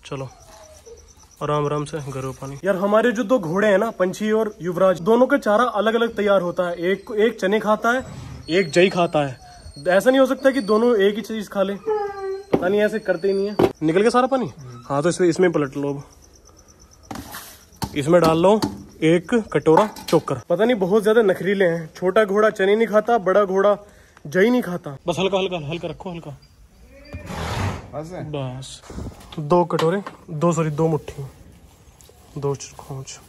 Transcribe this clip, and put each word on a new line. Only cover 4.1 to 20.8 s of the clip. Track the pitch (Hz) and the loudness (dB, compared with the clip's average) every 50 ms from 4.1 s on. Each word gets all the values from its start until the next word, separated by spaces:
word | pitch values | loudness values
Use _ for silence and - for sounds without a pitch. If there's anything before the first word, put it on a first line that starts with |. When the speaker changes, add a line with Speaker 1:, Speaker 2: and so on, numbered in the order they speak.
| 180 - 208 214 214 | -2 -2 -2 0 0
Speaker 1:
और | 220 220 214 214 - 156 | 0 0 -2 -4 -8 -8
युवराज, | 175 180 165 185 190 185 170 | -6 0 2 2 2 2 2
दोनों | 175 165 226 233 254 | 2 2 4 6 6
का | 262 285 277 | 4 4 0
चारा | - 220 208 214 240 | 2 2 2 2 2
अलग | 247 214 208 202 220 220 | 2 0 0 0 2 2
अलग | 233 233 233 226 | 2 0 0 -2
तैयार | 214 202 208 202 196 | -2 0 2 2 2
होता | 175 175 170 - 180 175 | 2 0 -2 -2 -2 -2
है। | 175 | -2
एक, | 175 170 180 196 190 - - 226 | -4 -2 -2 -2 -2 -4 -8 0
एक | 214 202 240 226 - | 2 2 2 2 0
चने | - 185 202 220 | -2 0 0 0
खाता | 208 202 214 214 - 226 | 2 0 0 0 2 0
है, | 240 262 254 - - - - - - - - - | 0 0 -2 -8 -14 -16 -16 -16 -16 -16 -8 -2
एक | 156 185 196 160 | 0 0 0 2
जई | 139 175 180 202 | 4 4 4 4
खाता | - 180 170 - - 156 143 | 4 2 -2 0 0 -2 -2
है। | 139 123 - - - - - - - - - 139 180 | -2 -6 -10 -16 -20 -20 -20 -20 -20 -18 -10 -2 2
ऐसा | 175 196 190 247 | 2 4 4 4
नहीं | 262 269 | 6 6
हो | 269 | 4
सकता | 247 262 262 - 269 | 4 2 2 2 2
कि | 254 269 | 2 2
दोनों | 220 185 214 214 233 247 240 | 0 2 2 2 4 4 4
एक | 208 190 202 208 | 4 4 2 2
ही | 214 214 | 0 -8
चीज | - 220 220 202 196 | -8 -8 -8 -8 -8
खा | - 202 196 | -2 -2 -2
ले, | 190 202 | -2 -2
पता | 190 - 440 427 427 403 403 403 403 392 381 392 392 392 - - - - 180 | -6 -4 -4 -4 -2 -4 -6 -8 -8 -8 -8 -8 -8 -8 -2 -2 0 0 2
नहीं, | 202 208 | 0 2
ऐसे | 208 208 208 220 | 2 0 -2 -4
करते | 214 - 185 170 165 196 | -4 -4 -4 -2 0 -2
ही | 196 | -2
नहीं | 196 196 202 | -2 -2 -4
है। | 208 - - 190 - _ - | -2 0 0 0 0 _ -2
निकल | 156 160 185 | 0 2 2
गया | 208 240 | 2 4
सारा | 226 247 254 | 4 2 2
पानी? | 254 262 269 233 151 - - 139 - - - - | 2 0 -2 -4 -4 -10 -14 -18 -18 -18 -20 -8
हाँ, | - 139 139 147 | -4 -4 0 0
तो | 175 | 0
इसमें, | 170 - 185 175 | 0 2 2 2
इसमें | 160 170 185 180 160 | 4 4 2 2 2
पलट | 160 143 131 135 | 0 -4 -4 -4
लो। | 143 143 143 143 139 143 - - - - - _ - _ - - _ - _ _ _ - - - _ - - - - - - - - - - - - - _ - - - - - | -6 -6 -6 -6 -8 -10 -16 -20 -20 -20 -20 _ -20 _ -20 -20 _ -20 _ _ _ -20 -20 -20 _ -18 -16 -16 -14 -14 -16 -16 -18 -18 -18 -20 -20 -20 _ -14 -12 -12 -8 -6
इसमें | 151 139 139 170 175 | -4 0 4 4 6
डाल | 165 160 160 165 | 6 4 2 4
लो | 170 185 208 220 202 - - - - - - - - | 4 4 4 4 2 -2 -4 -10 -16 -18 -10 -2 2
एक | 160 165 180 170 - 247 240 208 - - | 2 2 2 2 0 -2 -2 -2 0 -4
कटोरा | 156 143 165 156 170 208 208 - - - - | 0 4 4 6 6 4 2 -2 -12 -4 0
चोकर। | - 160 - - 143 123 - _ | 0 0 2 0 -8 -8 -4 _
पता | 170 175 214 | 0 0 2
नहीं, | 233 254 | 2 2
बहुत | 208 | 0